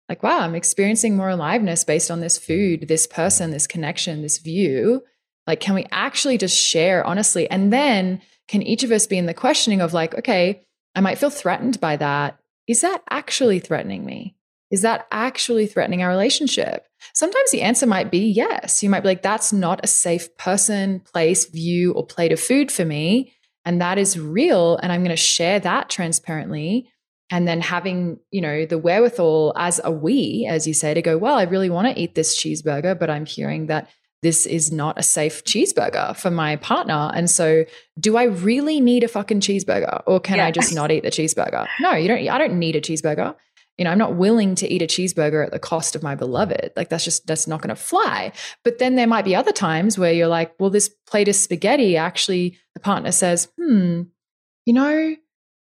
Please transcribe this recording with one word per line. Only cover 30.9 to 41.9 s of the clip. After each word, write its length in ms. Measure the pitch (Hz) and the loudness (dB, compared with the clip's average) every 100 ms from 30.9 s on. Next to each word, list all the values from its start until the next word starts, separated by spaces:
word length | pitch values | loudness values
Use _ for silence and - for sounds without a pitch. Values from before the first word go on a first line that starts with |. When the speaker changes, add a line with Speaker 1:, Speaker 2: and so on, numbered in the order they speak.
Speaker 1:
to 80 | 160 | 0
go, 160 | 165 160 | 0 0
"Well, 180 | 226 | 2
I 100 | 285 | 2
really 260 | 180 190 185 | 2 0 0
wanna 240 | 170 240 - | 0 0 -2
eat 180 | 170 | -4
this 220 | - 160 - | -2 -2 -2
cheeseburger, 640 | 156 151 151 143 170 185 | -4 -4 -4 -2 -2 -2
but 100 | 160 | -2
I'm 160 | 147 | -4
hearing 440 | 151 - 143 156 156 | -6 -8 -6 -4 -4
that 200 | 156 - _ _ _ | -4 -6 _ _ _
this 240 | 165 160 | 0 0
is 260 | - 165 160 | 0 -2 -2
not 280 | 156 151 - | -2 -4 -2
a 40 | |
safe 400 | - - 156 - | 0 0 -2 -2
cheeseburger 720 | - 208 403 - - - - | -4 0 0 0 0 -2 -4
for 160 | - 185 | -4 -2
my 260 | 170 156 151 | -2 -2 -4
partner. 540 | - 262 - 151 151 | -2 -2 0 -2 -2
And 160 | - 175 | 0 0
so 340 | - 165 160 160 - _ - | 2 4 4 2 -4 _ -4
do 200 | 208 226 | 2 4
I 60 | |
really 560 | 247 185 190 247 294 302 | 2 2 0 0 2 2
need 220 | 240 247 | 4 4
a 60 | 233 | 2
fucking 320 | 208 202 208 | -2 -2 0
cheeseburger, 640 | 202 196 - 95 80 - - | 0 0 0 0 -2 -2 0
or 140 | - | 0
can 200 | - 196 | 2 0
I 80 | 170 | 2
Speaker 2:
Yeah. 20 | |
Speaker 1:
just 240 | 165 - | 0 0
not 180 | 160 151 | 0 0
eat 120 | 156 | 0
the 60 | 117 | 0
cheeseburger?" 560 | - 156 - - 60 53 - | -2 -2 -2 -2 -4 -6 -2
No, 120 | 349 | 0